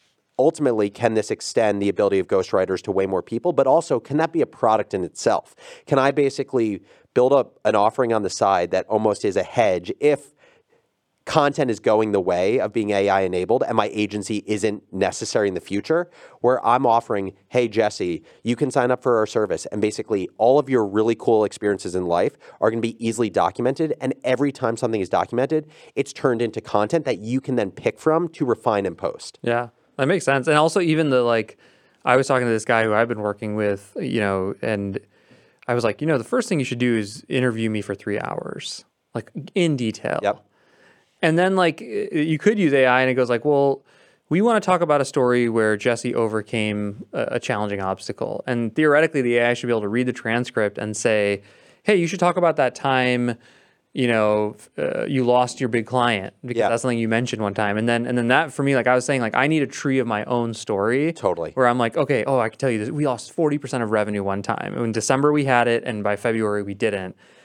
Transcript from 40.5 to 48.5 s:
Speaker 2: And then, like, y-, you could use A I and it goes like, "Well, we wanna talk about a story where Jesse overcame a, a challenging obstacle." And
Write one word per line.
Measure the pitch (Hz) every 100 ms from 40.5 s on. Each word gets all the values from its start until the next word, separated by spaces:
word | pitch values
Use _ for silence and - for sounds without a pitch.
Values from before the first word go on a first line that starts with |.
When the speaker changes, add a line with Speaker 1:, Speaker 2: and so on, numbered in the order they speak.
| _ _ _ _ _ _ _
Speaker 2:
And | 165 165
then, | 185 190
like, | 170 -
y-, | 233 214 -
you | 156 160 151
could | 208 214
use | 160
A | 139 127
I | 127
and | 131
it |
goes | 127 123
like, | 117
"Well, | 147 143 139 135 _ _ _ _ -
we | 170
wanna | 233 220
talk | 185 180
about | 165 147
a | 139
story | 143 123 123 120
where | 113 110 107
Jesse | 123 117 123 117
overcame | 113 110 - 117 107 104 104 101 -
a, | 156 -
a | 120
challenging | - 107 104 101
obstacle." | 95 98 - - 107 107
And | -